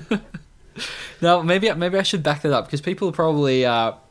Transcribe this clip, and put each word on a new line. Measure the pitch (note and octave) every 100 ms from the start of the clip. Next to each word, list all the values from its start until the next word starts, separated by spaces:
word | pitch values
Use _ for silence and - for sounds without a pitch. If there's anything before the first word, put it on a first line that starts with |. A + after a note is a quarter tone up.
| -
<laughs> | G#3+ - - - - - - - - - -
Now, | E3+ F3
maybe, | E3 F#3 A3
maybe | D#3+ F3 G3
I |
should | F#3+ G3
back | D3+ D3
that | D#3
up, | C3 -
'cause | C#3+
people | F3+ F#3 F#3+
are |
probably, | D#3+ D#3+ D3+ C#3 C3
uh, | B2 A#2+ A2+ - -